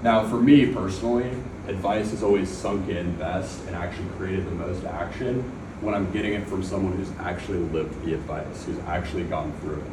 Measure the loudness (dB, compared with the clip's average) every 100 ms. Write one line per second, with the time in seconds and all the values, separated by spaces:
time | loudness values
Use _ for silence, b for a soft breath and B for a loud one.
0 | 6 4 4 4 10 10 10 4 -2 -2
1 | 2 2 2 -4 -6 -8 -6 -2 0 0
2 | 0 0 4 4 4 -2 -2 -2 -2 -2
3 | -2 -2 -2 -2 -4 -8 -8 -6 -6 -4
4 | -6 -6 -2 -2 -2 -4 -4 -4 -4 -4
5 | -4 -4 -2 -2 -2 -8 -12 -6 -2 0
6 | 0 0 0 -2 -2 -4 -2 0 0 0
7 | -4 -6 -6 -6 -4 -2 0 0 -2 -4
8 | -2 -2 -4 -6 -6 -8 -6 -6 -2 -2
9 | -2 -4 -2 -2 -4 -6 -6 -6 -6